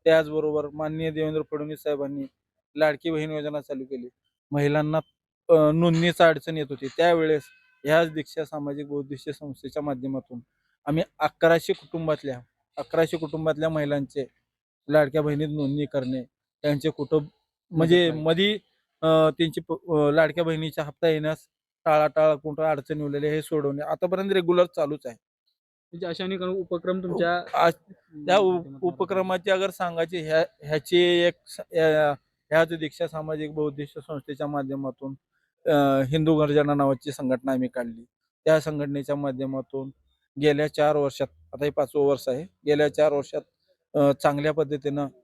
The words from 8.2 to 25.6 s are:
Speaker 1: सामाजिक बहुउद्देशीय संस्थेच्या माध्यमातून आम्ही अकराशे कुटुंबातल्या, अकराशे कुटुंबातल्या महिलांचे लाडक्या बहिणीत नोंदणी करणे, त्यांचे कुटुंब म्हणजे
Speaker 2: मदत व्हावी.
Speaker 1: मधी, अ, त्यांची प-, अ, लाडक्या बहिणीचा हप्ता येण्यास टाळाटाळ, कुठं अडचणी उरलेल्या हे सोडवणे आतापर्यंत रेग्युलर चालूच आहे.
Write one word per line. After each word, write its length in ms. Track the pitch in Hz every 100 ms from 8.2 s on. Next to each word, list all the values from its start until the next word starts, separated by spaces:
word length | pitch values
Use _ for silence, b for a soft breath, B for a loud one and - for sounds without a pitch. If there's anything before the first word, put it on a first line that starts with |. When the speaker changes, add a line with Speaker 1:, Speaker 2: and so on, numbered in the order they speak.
| 139 165
Speaker 1:
सामाजिक 420 | 147 156 143 143 143
बहुउद्देशीय 460 | 143 135 135 156
संस्थेच्या 500 | 143 147 127 135 151
माध्यमातून 580 | 147 131 135 135 - 120 - _ _ _ -
आम्ही 160 | 156 - -
अकराशे 540 | 156 - 165 165 -
कुटुंबातल्या, 680 | 190 - 165 156 151 139 123 120 _ _ -
अकराशे 400 | - 165 160 165
कुटुंबातल्या 520 | 156 156 160 151 160
महिलांचे 580 | 156 147 143 135 143 127 _ _ _ _ _ -
लाडक्या 340 | 151 143 151
बहिणीत 260 | 151 147 151
नोंदणी 360 | 151 139 143
करणे, 380 | 143 143 127 131 120 _ _ _
त्यांचे 280 | 147 143 156
कुटुंब 360 | - 139 156 151 _ _ _ -
म्हणजे 400 | 160 165 175 170
Speaker 2:
मदत 60 | 156
व्हावी. 80 |
Speaker 1:
मधी, 340 | 156 165 202 214 _ _ _ -
अ, 280 | 160 160 156
त्यांची 300 | 135 165 170
प-, 320 | 165 160 175
अ, 180 | 156 147
लाडक्या 340 | 151 156 160
बहिणीचा 380 | 165 160 160 156
हप्ता 260 | 147 - 170
येण्यास 300 | 156 151 156 _ _ _ _
टाळाटाळ, 500 | 165 151 151 - 156
कुठं 280 | 147 156 147
अडचणी 400 | 156 143 - 151
उरलेल्या 280 | 147 143 147
हे 120 | 156
सोडवणे 400 | 143 156 143 143
आतापर्यंत 500 | 147 160 180 185 196
रेग्युलर 320 | 190 170 175
चालूच 360 | 175 - 147 147 123
आहे. 100 | 117 _ _ _ _